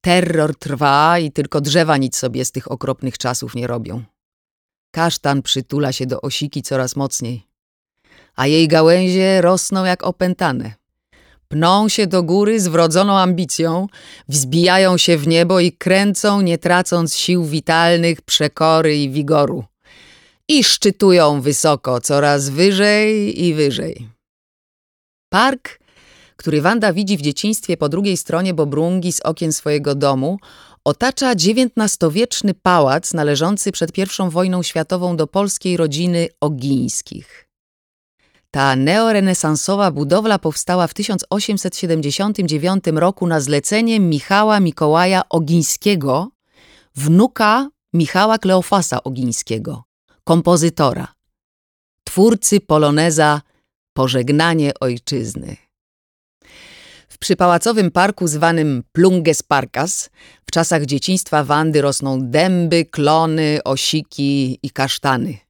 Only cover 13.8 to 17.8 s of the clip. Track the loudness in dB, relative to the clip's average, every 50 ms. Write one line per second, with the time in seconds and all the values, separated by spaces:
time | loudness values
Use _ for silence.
13.8 | -4 -6 _ -16 -20 -20 -20 -20 -14 -6 -4 -4 -4 0 0 2 4 4 4 4
14.8 | 4 4 4 2 2 2 2 2 2 2 2 2 2 2 2 2 2 2 -2 _
15.8 | -2 0 2 2 2 0 -2 0 0 0 2 2 2 0 0 -2 0 2 2 2
16.8 | 2 0 0 -2 0 -2 -4 -4 -2 0 0 0 0 -2 -4 -4 -2 0 0 2